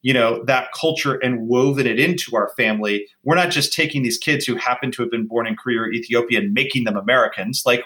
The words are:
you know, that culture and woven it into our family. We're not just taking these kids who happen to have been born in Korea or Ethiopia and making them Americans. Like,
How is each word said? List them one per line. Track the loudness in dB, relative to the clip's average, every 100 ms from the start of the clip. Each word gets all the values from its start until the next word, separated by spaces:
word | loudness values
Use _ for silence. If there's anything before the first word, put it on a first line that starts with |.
you | 0
know, | 4 4 2
that | 0 0 0 -2
culture | -2 0 -2 0
and | -2 -2 2
woven | 2 4 2 0
it | 2
into | 2 0 -2 -2
our | -2 0
family. | 0 2 0 -2 -4 _
We're | 0 2
not | 2
just | 0 -2
taking | -2 -2 0
these | -2 -2 -2
kids | -2 -2
who | -2
happen | -2 -2 -4
to | -4
have | -4
been | -2 -2
born | -2 -2
in | -4
Korea | -2 -2
or | -2
Ethiopia | -4 0 0 2 0
and | 0
making | 0 0 0
them | -2 -2
Americans. | 2 2 2 -2 -6 -2 2
Like, | 0